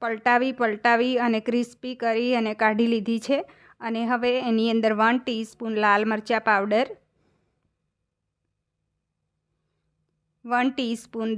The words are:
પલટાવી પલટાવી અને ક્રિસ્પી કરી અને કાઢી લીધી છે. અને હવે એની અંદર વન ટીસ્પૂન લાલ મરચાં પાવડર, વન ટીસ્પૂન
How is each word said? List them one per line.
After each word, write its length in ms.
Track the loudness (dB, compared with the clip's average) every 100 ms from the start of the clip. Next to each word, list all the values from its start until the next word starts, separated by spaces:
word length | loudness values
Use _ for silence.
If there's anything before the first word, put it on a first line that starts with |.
પલટાવી 520 | -8 -2 2 2 2
પલટાવી 640 | 0 -2 0 2 2 2 0
અને 200 | 0 0
ક્રિસ્પી 540 | 0 -2 -2 -8 -12 -6
કરી 360 | -2 0 0 0
અને 180 | -2 0
કાઢી 360 | 0 2 2
લીધી 300 | 0 0 -4 0
છે. 140 | -2 -2 -14 -20 _
અને 220 | -8 -4 -2
હવે 200 | 0 0 0 0
એની 200 | 2 2 2
અંદર 180 | 2 2
વન 180 | 2 2
ટીસ્પૂન 560 | -2 -6 -8 -10 -6 0
લાલ 240 | 2 2 2
મરચાં 340 | -2 -2 0 2
પાવડર, 420 | 2 2 0 0 -6 _ _ _ _ _ _ _ _ _ _ _ _ _ _ _ _ _ _ _ _ _ _ _ _ _ _ _ _ _ _ _ _ _ _ -4
વન 260 | 0 0
ટીસ્પૂન 640 | -2 -4 -6 -8 -6 -4